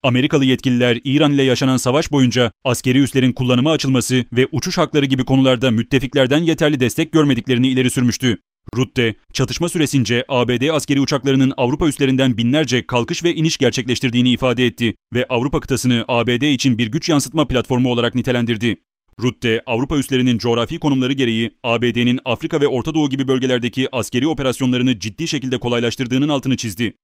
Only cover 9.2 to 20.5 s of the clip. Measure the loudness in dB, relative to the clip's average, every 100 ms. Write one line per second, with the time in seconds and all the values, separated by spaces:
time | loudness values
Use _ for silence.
9.2 | _ -4 -4 -2 -4 0 0 2 2 0
10.2 | 0 0 0 0 0 0 0 0 0 0
11.2 | 2 2 2 2 -2 2 0 2 0 2
12.2 | 2 2 2 2 0 -2 0 -2 -2 -2
13.2 | -2 0 -2 2 0 0 -4 -2 0 2
14.2 | 2 2 0 2 0 0 -4 -4 _ -4
15.2 | -2 -2 -2 -4 -2 -2 0 0 0 -2
16.2 | 0 0 0 2 0 0 -2 -4 0 0
17.2 | 0 -2 0 -2 0 0 0 0 0 -2
18.2 | -2 -2 0 0 -2 -4 _ _ _ -4
19.2 | -4 -2 -2 -2 -2 -4 -2 -2 0 0
20.2 | 2 0 0